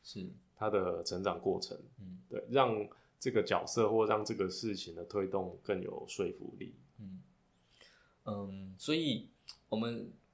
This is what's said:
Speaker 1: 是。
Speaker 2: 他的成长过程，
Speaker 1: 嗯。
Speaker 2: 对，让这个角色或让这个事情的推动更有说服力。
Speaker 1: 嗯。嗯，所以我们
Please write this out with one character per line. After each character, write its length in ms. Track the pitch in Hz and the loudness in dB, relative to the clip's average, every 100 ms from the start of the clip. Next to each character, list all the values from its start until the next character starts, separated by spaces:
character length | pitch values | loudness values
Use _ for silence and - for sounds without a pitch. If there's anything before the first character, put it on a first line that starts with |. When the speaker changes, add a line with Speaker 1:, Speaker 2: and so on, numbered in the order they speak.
Speaker 1:
是。 260 | - - 92 - _ - | -14 -10 -10 -12 _ -4
Speaker 2:
他 120 | 107 | 2
的 360 | 104 92 85 | 4 4 0
成 180 | 85 90 | -2 0
长 160 | 98 85 | 0 2
过 220 | - 90 | 2 0
程， 180 | - - - - | -2 -8 -14 -16
Speaker 1:
嗯。 180 | 92 92 - | -14 -14 -8
Speaker 2:
对， 160 | 110 - | -8 2
让 380 | 131 127 107 104 - _ - | 4 4 2 -2 -10 _ -6
这 120 | 131 | 0
个 100 | 113 | 2
角 240 | - 90 - | 4 2 2
色 240 | 120 107 | 4 6
或 160 | 110 107 | 6 6
让 180 | 107 | 4
这 120 | 104 98 | 2 0
个 140 | 92 | 0
事 260 | - 113 95 | 0 -2 -4
情 180 | - | -6
的 120 | 85 87 | -10 -4
推 220 | 104 95 | -2 0
动 300 | 98 92 - | 0 -2 -4
更 180 | - 95 | -2 -2
有 220 | 92 - - | -2 -6 -6
说 220 | - 90 | -2 -2
服 200 | - - - | -4 -12 -12
力。 160 | 95 - - - | -14 -16 -20 -16
Speaker 1:
嗯。 220 | 95 92 - _ _ _ _ - - - _ _ - | -14 -14 -16 _ _ _ _ -20 -20 -20 _ _ -6
嗯， 500 | 101 98 98 95 95 | -6 -6 -8 -10 -6
所 160 | - | 0
以 360 | 160 156 113 - _ - - _ | 2 2 -2 -4 _ -20 -20 _
我 80 | 110 | -2
们 340 | 117 117 - - _ | 0 -2 -8 -14 _